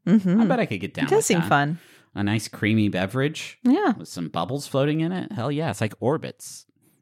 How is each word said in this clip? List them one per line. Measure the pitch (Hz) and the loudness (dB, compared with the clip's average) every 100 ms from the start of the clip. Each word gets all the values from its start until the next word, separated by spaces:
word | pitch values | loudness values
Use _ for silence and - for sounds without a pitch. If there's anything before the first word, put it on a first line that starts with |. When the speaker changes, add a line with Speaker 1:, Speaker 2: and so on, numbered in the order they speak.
| - | 2
Speaker 1:
Mm-hmm. | 214 185 202 | 4 4 4
Speaker 2:
I | 220 | 4
bet | 247 | 2
I | 170 | -2
could | 95 | -4
get | 95 | -6
down | - - | -4 2
Speaker 1:
It | |
does | 427 | 2
Speaker 2:
with | - | 4
Speaker 1:
seem | 175 | 2
Speaker 2:
that." | 165 | 2
Speaker 1:
fun. | 143 143 170 - - _ 98 | 2 2 -4 -10 -20 _ -4
Speaker 2:
A | |
nice | 101 110 - | 0 0 -2
creamy | - 107 110 104 | -2 2 2 2
beverage | 90 98 123 147 156 - - | 0 -2 0 -2 -4 -12 -2
Speaker 1:
Yeah. | 247 330 381 202 | 2 4 4 0
Speaker 2:
with | 82 | -6
some | - - | -8 -4
bubbles | 85 90 143 - | -4 -2 -4 -2
floating | 135 143 156 | 0 2 2
in | 160 | 0
it. | 185 - | -4 -6
Hell | 110 127 | -6 -4
yeah, | 147 160 | -2 -2
it's | - | -2
like | 107 - | -4 -2
Orbits. | 113 156 - - - - - _ _ _ | -2 -2 -4 -12 -16 -18 -20 _ _ _